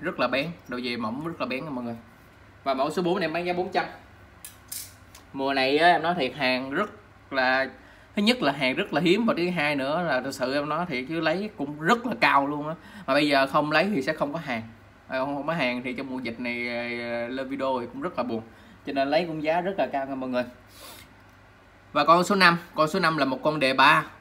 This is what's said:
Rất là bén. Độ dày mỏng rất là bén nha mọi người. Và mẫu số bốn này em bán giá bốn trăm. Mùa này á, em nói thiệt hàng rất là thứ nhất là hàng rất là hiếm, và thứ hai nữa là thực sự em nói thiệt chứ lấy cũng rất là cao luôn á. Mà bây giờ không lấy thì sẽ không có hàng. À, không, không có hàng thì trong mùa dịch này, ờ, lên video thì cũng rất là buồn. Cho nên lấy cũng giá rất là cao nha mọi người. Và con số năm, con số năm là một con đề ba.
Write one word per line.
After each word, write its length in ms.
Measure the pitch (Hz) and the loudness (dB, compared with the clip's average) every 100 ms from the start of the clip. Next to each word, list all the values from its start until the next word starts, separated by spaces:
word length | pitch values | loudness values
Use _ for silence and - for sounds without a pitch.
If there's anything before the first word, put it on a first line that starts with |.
Rất 180 | 147 - | -6 -2
là 80 | 123 | 0
bén. 200 | 135 160 165 - | 0 -4 -8 -10
Độ 120 | 123 | -6
dày 180 | 123 117 | -4 -4
mỏng 300 | 110 131 165 | -4 -6 -8
rất 120 | 165 | -6
là 40 | 123 | -6
bén 180 | 131 | -6
nha 60 | 156 | -6
mọi 140 | 127 | -8
người. 120 | 120 117 - - - - - - | -8 -10 -14 -20 -20 -20 -20 -6
Và 100 | 139 | -2
mẫu 180 | 135 147 | 0 0
số 100 | 165 | 0
bốn 180 | 175 196 | 0 0
này 60 | 160 | 0
em 80 | |
bán 120 | 165 175 | -2 -2
giá 80 | |
bốn 180 | 175 185 | -2 -2
trăm. 140 | 180 - - - - - - - - - - - - - - - | -2 -4 -8 -20 -20 -20 -20 -20 -20 -16 -14 -14 -20 -20 -20 -14
Mùa 200 | 139 135 | -4 -2
này 240 | 135 131 151 | 2 2 6
á, 100 | 170 | 6
em 140 | 170 | 6
nói 140 | 165 175 | 2 0
thiệt 180 | 127 147 | -2 0
hàng 360 | 127 127 135 | 0 0 -2
rất 180 | 151 214 - - - - | -4 -4 -8 -20 -20 -6
là 360 | 135 127 131 135 - - - - - | 0 2 2 0 -6 -20 -20 -8 0
thứ 60 | |
nhất 200 | 208 247 | 2 2
là 100 | 143 | 0
hàng 240 | 143 131 139 | 2 0 0
rất 180 | 202 | -2
là 80 | 156 | 0
hiếm, 240 | 170 208 226 | 4 4 2
và 80 | 160 | 0
thứ 120 | 175 | -2
hai 260 | 170 147 143 | 0 0 0
nữa 280 | 135 160 | -2 -2
là 180 | 165 127 | 0 -2
thực 120 | 139 | -2
sự 200 | 127 127 | -4 -2
em 160 | 143 147 | -2 -2
nói 160 | 151 170 | -4 -4
thiệt 200 | 127 131 | -6 -4
chứ 100 | 165 | -2
lấy 300 | 160 180 208 - | 0 0 -4 -6
cũng 240 | 147 147 | -8 -2
rất 240 | 165 233 240 | 0 2 0
là 80 | - | 2
cao 280 | 143 139 139 | 4 4 2
luôn 200 | 147 151 | -2 -6
á. 80 | 165 - - 135 | -8 -14 -10 0
Mà 60 | |
bây 140 | 143 147 | 2 4
giờ 200 | 139 139 | 4 4
không 240 | 151 147 | 2 2
lấy 180 | 156 196 180 | 2 2 0
thì 60 | |
sẽ 120 | 156 | -2
không 200 | 156 143 | -2 -4
có 60 | 165 | -4
hàng. 220 | 139 117 113 - - - - | -6 -6 -8 -16 -20 -20 -8
À, 120 | 131 | -4
không, 160 | 139 143 | -2 -4
không 120 | 147 | -4
có 60 | |
hàng 280 | 165 123 123 | 0 0 -2
thì 100 | 127 | -4
trong 160 | 123 135 | -6 -6
mùa 100 | 127 | -6
dịch 200 | 117 113 | -6 -6
này, 280 | 123 120 120 | -6 -4 -4
ờ, 600 | 117 120 120 120 117 120 | -4 -4 -6 -4 -4 -4
lên 220 | 131 131 | -6 -6
video 280 | 139 135 123 | -4 -2 -2
thì 60 | 117 | -4
cũng 80 | 135 | -8
rất 160 | 175 - | -6 -4
là 60 | |
buồn. 180 | 127 113 - - - - 143 | -4 -6 -8 -18 -20 -16 -6
Cho 80 | |
nên 160 | 135 139 | -2 2
lấy 160 | 156 170 | 2 0
cũng 160 | 156 | -2
giá 180 | 151 170 | 0 0
rất 120 | 180 190 | 0 -2
là 100 | 127 | -2
cao 180 | 139 135 | -2 -4
nha 100 | 131 | -6
mọi 140 | 131 | -2
người. 140 | 127 117 - - - - - - - - - - - - - - | -2 -4 -8 -20 -20 -20 -20 -20 -20 -20 -20 -20 -20 -20 -20 -4
Và 120 | 147 147 | 2 6
con 180 | 170 | 6
số 120 | 269 202 | 6 6
năm, 220 | 175 170 - 139 | 6 4 0 0
con 120 | 156 | 2
số 120 | 190 | 2
năm 180 | 165 156 | 2 2
là 80 | 135 | 0
một 140 | 127 | 0
con 160 | 156 156 | 0 2
đề 140 | 131 | 2
ba. 300 | 131 143 160 - - | 6 8 6 2 -4